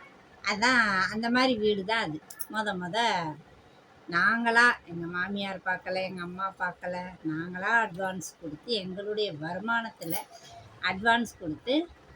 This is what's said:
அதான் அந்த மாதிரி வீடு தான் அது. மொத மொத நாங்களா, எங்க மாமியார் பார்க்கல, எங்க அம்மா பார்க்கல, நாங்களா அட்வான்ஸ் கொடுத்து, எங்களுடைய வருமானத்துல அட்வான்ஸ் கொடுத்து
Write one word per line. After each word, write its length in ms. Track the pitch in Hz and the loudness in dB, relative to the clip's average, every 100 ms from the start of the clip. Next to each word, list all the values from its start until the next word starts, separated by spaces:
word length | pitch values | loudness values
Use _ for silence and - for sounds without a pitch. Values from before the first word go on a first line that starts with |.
| - - - - | -20 -20 -20 -8
அதான் 580 | - 208 240 254 214 190 185 | -4 2 4 6 4 4 0
அந்த 180 | 214 233 | 0 2
மாதிரி 260 | 247 262 226 | 4 4 4
வீடு 280 | 214 208 | 2 2
தான் 180 | 190 226 | 0 0
அது. 180 | 190 151 - - - | 0 -6 -10 -16 -8
மொத 240 | 220 214 185 | -4 -2 -4
மொத 220 | 175 208 233 190 160 147 - - - - - - - | -2 2 2 2 -2 -8 -16 -20 -20 -20 -20 -20 -2
நாங்களா, 640 | 175 190 233 233 233 240 - - | 2 4 4 4 8 6 6 -4
எங்க 200 | 170 170 | -8 -4
மாமியார் 540 | 180 185 202 196 185 | -4 -2 -2 -4 -4
பார்க்கல, 300 | 185 185 185 | -4 -4 -2
எங்க 280 | 185 185 185 | -2 -2 -6
அம்மா 320 | 175 180 190 185 | -8 -4 -6 -4
பார்க்கல, 440 | 180 175 180 180 185 180 160 | -6 -4 -6 -6 -8 -8 -4
நாங்களா 420 | 156 175 180 196 233 | -4 -6 -4 2 2
அட்வான்ஸ் 600 | 214 170 190 185 - - | 2 -2 -4 -4 -10 -12
கொடுத்து, 320 | 165 147 - | -12 -10 -4
எங்களுடைய 600 | 220 185 185 202 214 208 | -4 -4 -8 -6 -2 -2
வருமானத்துல 840 | 151 156 185 220 233 226 - 170 165 - - - - - - | -4 -6 -6 -2 -2 -2 -8 -6 -6 -8 -18 -20 -20 -20 -6
அட்வான்ஸ் 560 | 180 190 226 233 233 - | -4 0 4 4 2 -6
கொடுத்து 480 | 170 151 - 285 339 - - | -8 -6 0 0 0 -10 -20